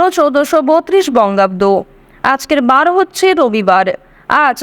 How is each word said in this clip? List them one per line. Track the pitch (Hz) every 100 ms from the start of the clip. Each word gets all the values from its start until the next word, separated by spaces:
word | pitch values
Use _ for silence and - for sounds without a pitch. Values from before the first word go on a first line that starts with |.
| 359
চোদ্দশো | 359 294 277 294 311
বত্রিশ | 269 320 339 381 359
বঙ্গাব্দ। | 233 202 196 190 185 196 196 - _ _ -
আজকের | - 269 - 285
বার | 247 269 330
হচ্ছে | 370 370 - 370
রবিবার। | 349 254 214 190 185 185 - _ _ -
আজ | 277 294 233